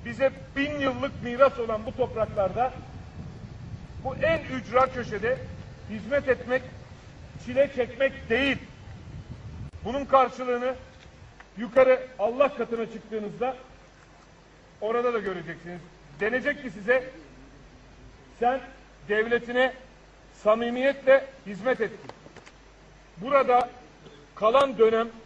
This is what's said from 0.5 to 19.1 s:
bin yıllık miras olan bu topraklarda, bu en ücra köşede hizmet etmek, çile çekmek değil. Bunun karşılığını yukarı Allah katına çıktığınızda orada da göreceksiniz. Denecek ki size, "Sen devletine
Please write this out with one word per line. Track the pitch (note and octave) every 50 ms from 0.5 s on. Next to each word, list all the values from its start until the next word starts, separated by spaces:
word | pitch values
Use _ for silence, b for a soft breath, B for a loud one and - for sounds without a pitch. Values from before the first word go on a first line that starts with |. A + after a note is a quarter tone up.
| -
bin | C4+ C#4 D4 D4 C#4+
yıllık | C#4 C4+ B3 A#3+ B3+ C#4 - -
miras | A3 A#3+ A#3+ A#3+ C#4 C4+ B3+ B3
olan | A#3 A3+ A3 G#3+ G#3+
bu | C4 -
topraklarda, | B3 B3 A3+ - A3 G#3+ G#3 - G#3 G3 F#3 F#3 G#3+ B3 B3+ - - - - - - - - - - - - - - - - - - - - - - - - - - -
bu | C4 -
en | - - D#4+ E4 D#4 C#4
ücra | C#4 B3+ B3+ F3+ F3+ A3+ B3+ C4
köşede | C4 C4 B3+ A3+ - G#3+ G3 G3+ A#3+ C4 - - - - - - - - - - -
hizmet | G#3 A3 F3+ A3 C#4 C#4+ - C4
etmek, | B3 B3 - A#3 B3 C4 - - - - - - - - - - - - - - - - -
çile | A#3+ B3 C4 C#4+ C#4 -
çekmek | B3 A#3+ A#3 - - C4+ C4+ - - - -
değil. | A3+ B3 C#4 C#4 B3+ - - - - - - - - - - - - - - - - - - - - - - - - - -
Bunun | G3+ B3 C#4+ C#4
karşılığını | - C4+ C4+ B3+ A#3+ - A#3 B3+ B3 B3 A#3+ B3 C4 B3+ - - - - - - - - - - - - - - - -
yukarı | F#3 A#3 G3+ - C4+ B3+ B3+ B3+ B3+ - - - -
Allah | G3+ A#3 A#3+ C4 C#4+ C4 -
katına | A#3 A3+ - A#3 A3+ A3+
çıktığınızda | G#3+ - G#3+ - - A3 G#3+ G#3 G3+ E3 - B3 C4 B3+ - - - - - - - - - - - - - - - - - - - - - - - - -
orada | G#3 G#3+ A3+ A#3+ A#3+ B3 A#3+
da | A3
göreceksiniz. | G3 G3 F#3 F3 D#3+ D#3 D#3+ - - F3 F3+ F3 - - - - - - - -
Denecek | G3+ A3 B3 B3+ G3+ C#4+ C#4+ C#4+
ki | C#4 B3
size, | E3 G#3 F#3+ G#3+ B3 C4 B3+ - - - - - - - - - - - - - - - - - - - - - - - - - - -
"Sen | A3+ A#3+ C4 C4 - - - - - - - - -
devletine | E3